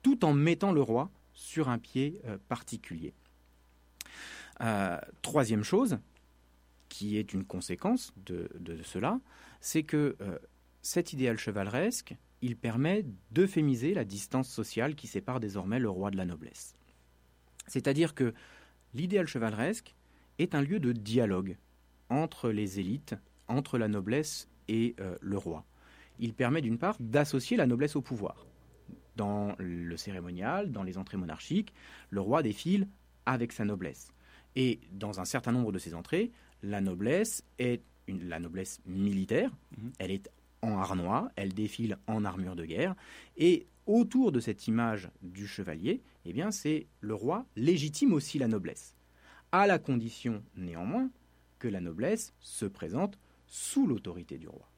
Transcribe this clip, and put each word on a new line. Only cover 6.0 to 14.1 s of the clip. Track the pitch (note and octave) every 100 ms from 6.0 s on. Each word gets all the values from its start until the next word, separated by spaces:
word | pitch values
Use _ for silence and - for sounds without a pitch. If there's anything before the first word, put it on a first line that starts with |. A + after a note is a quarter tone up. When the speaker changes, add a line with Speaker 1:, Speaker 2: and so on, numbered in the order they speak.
| - _ _ _ _ _ _ _ _
Speaker 1:
qui | - G#2 G#2
est | G2+
une | G2
conséquence | G2 F#2 - F2 F#3+ B3 - - F#2
de, | F2 F2 F2+
de | F2 E2
cela, | - F#2 B2+ B3+ - - - -
c'est | - D#3+
que, | D3+ D3+ C#3+ -
euh, | G2 E2+ - _ _ _
cet | - F3 F3
idéal | C#3 B2+ A2+
chevaleresque, | - G2+ G2 B2 G3+ - - - _ _
il | B2 A#2
permet | A#2 A#2 D3+ G#3 D#3 G2 -
d'euphémiser | A2+ G3 E3+ D3+ B2 C#3+
la | G3
distance | G#2